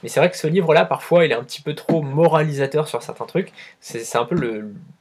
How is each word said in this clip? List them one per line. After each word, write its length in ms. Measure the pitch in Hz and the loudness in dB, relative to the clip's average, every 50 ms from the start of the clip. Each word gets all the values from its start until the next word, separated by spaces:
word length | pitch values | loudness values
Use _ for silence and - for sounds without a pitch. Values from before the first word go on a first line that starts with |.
Mais 60 | - | -12
c'est 140 | 143 - - | -2 2 4
vrai 100 | 151 175 | 4 4
que 60 | - | 2
ce 100 | - - | -2 -4
livre-là, 380 | 156 160 196 180 160 151 160 165 | 0 0 0 2 4 4 4 4
parfois, 400 | - 135 - - - 165 175 170 | 2 -2 -6 -2 2 4 4 4
il 60 | 147 120 | 4 2
est 20 | |
un 80 | 117 123 | -2 -4
petit 180 | - - - | -8 -14 -10
peu 140 | - 151 147 | -8 -8 -8
trop 260 | - - - 165 160 | -8 -2 -2 -2 0
moralisateur 840 | 151 135 135 151 170 165 156 156 151 156 147 139 139 135 139 147 156 | -2 -2 0 4 4 4 4 4 2 0 0 -2 -2 0 0 -2 -2
sur 160 | 151 - 120 - | -2 -6 -8 -8
certains 220 | - - - 117 | -8 -12 -12 -12
trucs. 260 | - - 170 196 - _ - - - - _ | -4 -4 -4 -4 -4 _ -20 -20 -20 -20 _
C'est, 180 | _ - - 117 | _ -12 -10 -10
c'est 180 | 113 - - | -10 -2 -2
un 60 | 117 123 | -2 -2
peu 120 | - 170 | 0 -2
le 380 | 170 135 117 110 107 107 107 101 - - - - _ | -2 -2 -2 -4 -6 -8 -12 -14 -16 -20 -20 -20 _